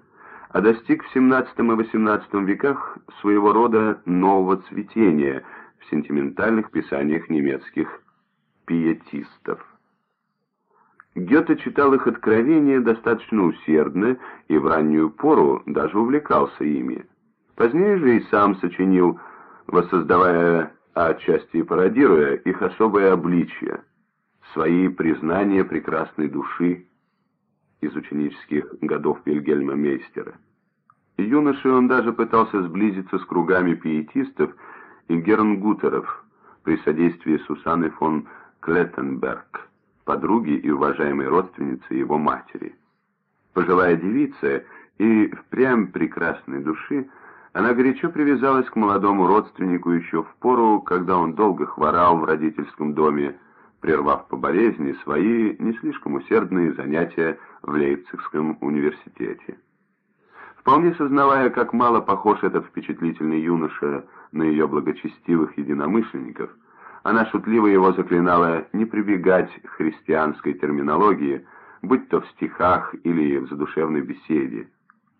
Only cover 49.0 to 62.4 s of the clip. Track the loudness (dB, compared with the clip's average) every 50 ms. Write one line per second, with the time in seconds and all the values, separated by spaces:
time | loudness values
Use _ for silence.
49 | 2 2 2 2 2 4 4 2 2 0 -6 -6 -4 -2 -2 -2 0 0 -2 -2
50 | -2 -4 -4 -6 -6 -6 -10 _ -2 0 2 2 4 4 2 2 0 -2 -4 -2
51 | -2 0 0 0 0 -2 0 0 0 0 2 0 -4 -6 -4 -2 -2 0 2 2
52 | 4 4 4 2 0 0 -2 -2 -2 -4 -4 -6 -8 -10 -10 -8 -6 -6 -2 0
53 | 0 2 2 0 -2 -4 -6 -10 _ _ _ _ _ _ _ _ -4 -2 -2 0
54 | 0 0 -2 -2 -4 -8 -8 -6 -4 -2 0 2 2 0 0 -2 -4 -6 -6 -8
55 | -8 -6 -2 0 0 0 0 0 0 -2 -2 -4 -4 -6 -6 -6 -8 -10 -10 -10
56 | -8 -8 -8 -8 -4 0 0 0 0 0 0 0 0 0 -2 -4 -6 -4 -4 -2
57 | -2 -4 -2 -4 -4 -4 -4 -6 -12 -20 -20 -18 -10 -6 -2 -2 0 0 -2 -4
58 | -6 -10 -14 -14 -12 -8 -6 -4 -4 -4 -4 -4 -4 -4 -2 -2 -2 -2 -4 -6
59 | -12 -20 -12 -10 -8 -8 -8 -10 -14 -18 -18 -18 _ _ _ _ _ _ _ _
60 | _ _ _ _ _ _ _ -20 -20 -20 -20 -4 _ 2 4 4 4 2 0 0
61 | 0 0 2 2 4 4 4 4 2 2 2 0 -2 -2 0 0 2 2 2 2
62 | 2 0 -2 0 2 0 0 2